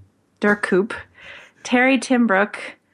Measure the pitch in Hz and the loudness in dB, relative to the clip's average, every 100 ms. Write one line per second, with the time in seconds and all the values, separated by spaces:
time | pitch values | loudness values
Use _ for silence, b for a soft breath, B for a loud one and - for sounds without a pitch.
0 | - _ _ _ 208 208 - 180 214 - | -20 _ _ _ 0 0 0 0 0 -6
1 | - B B B B _ - 247 254 269 | -16 B B B B _ -2 2 2 2
2 | - 247 233 190 208 - - - b | 0 0 2 2 0 -4 -16 -18 b